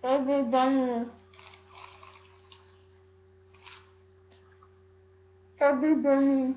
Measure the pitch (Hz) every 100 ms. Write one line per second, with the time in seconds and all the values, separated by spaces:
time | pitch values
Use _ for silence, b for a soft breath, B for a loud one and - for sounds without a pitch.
0 | 254 277 262 277 254 254 262 269 254 240
1 | 247 - - - - - - - - 190
2 | 190 190 - - - - - - - -
3 | - - - - - - - - - -
4 | _ _ _ - _ _ - - - -
5 | _ _ - _ _ - 285 269 302 294
6 | 285 277 277 269 254